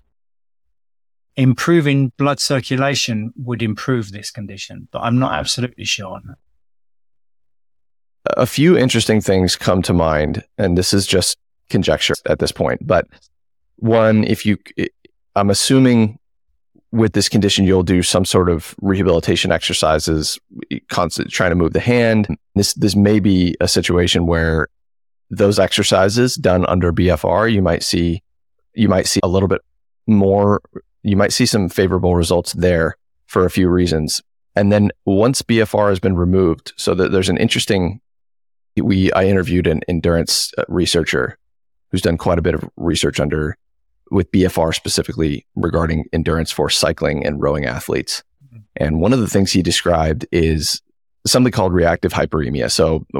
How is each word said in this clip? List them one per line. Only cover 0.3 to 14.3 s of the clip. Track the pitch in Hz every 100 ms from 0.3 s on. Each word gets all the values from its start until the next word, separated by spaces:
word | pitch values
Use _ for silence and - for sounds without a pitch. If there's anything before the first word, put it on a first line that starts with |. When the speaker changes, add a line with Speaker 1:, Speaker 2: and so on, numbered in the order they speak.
| _ _ _ _ _ _ _ _ _ _ -
Speaker 1:
improving | 131 120 - 170 143 139 131 -
blood | 139 139
circulation | - 135 - 131 139 127 - 107 113 -
would | 123 110
improve | 113 107 - 123 98
this | 101 -
condition, | - 101 101 - 101 -
but | -
I'm | 117 123
not | 135
absolutely | - - - 123 - 104
sure | - 95 92
on | 92
that. | - _ _ _ _ _ _ _ _ _ _ _ _ _ _ _ _ _ _ - -
Speaker 2:
A | 123
few | - 165 170
interesting | 127 113 - 107
things | 98 95 90 -
come | - 92
to | -
mind, | 87 80 76 73 78 - -
and | 98 87
this | 90
is | 98 -
just | 92 - - _ _ -
conjecture | 107 85 76 - 76 -
at | 76
this | 76
point, | - 69 60 -
but | 87 - - _ _ _ _ _ -
one, | 113 113 110 110
if | -